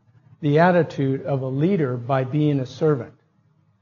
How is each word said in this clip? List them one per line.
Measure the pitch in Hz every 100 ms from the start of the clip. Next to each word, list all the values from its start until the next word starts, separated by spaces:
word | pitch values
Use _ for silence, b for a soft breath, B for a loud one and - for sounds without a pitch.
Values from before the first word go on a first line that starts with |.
| _ _ _ -
the | 147 147
attitude | 175 175 156 - 135 135 135
of | 139
a | 131
leader | 135 165 202 139 123
by | 117 135
being | 131 147 151 143
a | 127
servant. | - 160 139 104 _ _ _ _ _ _ _